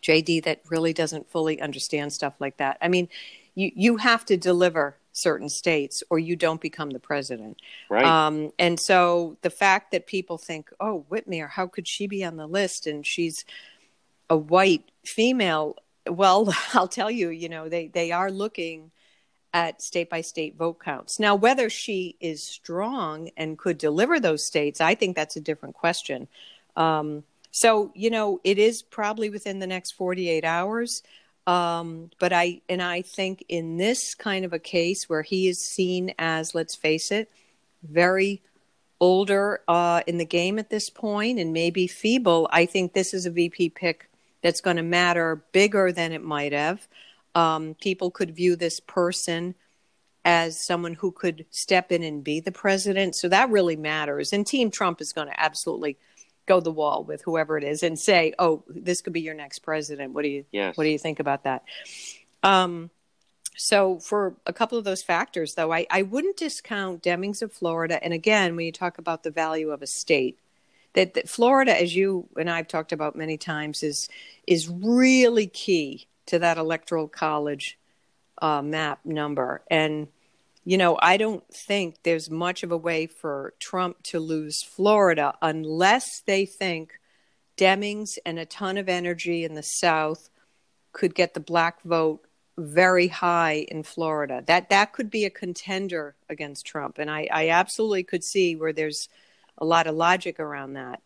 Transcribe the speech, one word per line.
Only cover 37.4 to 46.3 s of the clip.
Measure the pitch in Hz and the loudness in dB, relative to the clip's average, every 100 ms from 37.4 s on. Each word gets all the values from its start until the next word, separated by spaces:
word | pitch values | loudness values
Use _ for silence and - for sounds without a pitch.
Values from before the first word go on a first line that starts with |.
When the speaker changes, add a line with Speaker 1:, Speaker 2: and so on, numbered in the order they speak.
| _ _ _ _ | _ _ _ _
Speaker 1:
very | 160 151 175 190 196 196 _ _ _ _ _ _ | -4 2 4 4 2 0 _ _ _ _ _ _
older, | 180 185 196 196 202 202 - | 6 6 4 2 2 -2 2
uh, | 170 175 170 - | 4 4 2 0
in | 170 | -4
the | |
game | 165 175 175 214 | 0 0 0 -2
at | 208 | -4
this | 214 - | -4 -6
point | - 220 208 214 247 | -6 -4 -2 0 0
and | 165 | -2
maybe | 165 170 175 180 | 0 0 2 -2
feeble, | - 214 254 226 170 165 | 0 2 4 6 4 6
I | 165 175 | 4 4
think | 196 180 | 2 0
this | 196 185 | 0 0
is | 190 180 | -2 -4
a | |
V | 170 175 | 0 -2
P | - 170 | 2 -2
pick | - 175 160 - _ _ _ | 0 -4 -4 -10 _ _ _
that's | 170 170 | 0 2
gonna | 196 170 | 0 0
matter | 165 175 175 175 165 160 _ | 2 2 4 2 0 -2 _
bigger | 185 208 208 185 | 4 4 4 2
than | 175 165 | 2 -4
it | 160 | -4
might | - | -6